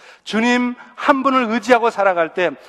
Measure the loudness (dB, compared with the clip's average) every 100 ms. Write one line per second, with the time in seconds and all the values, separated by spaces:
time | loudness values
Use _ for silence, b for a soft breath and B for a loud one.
0 | B B -6 0 2 2 0 -6 B B
1 | 0 0 2 0 0 -2 2 2 2 0
2 | 0 0 -2 -2 -4 -4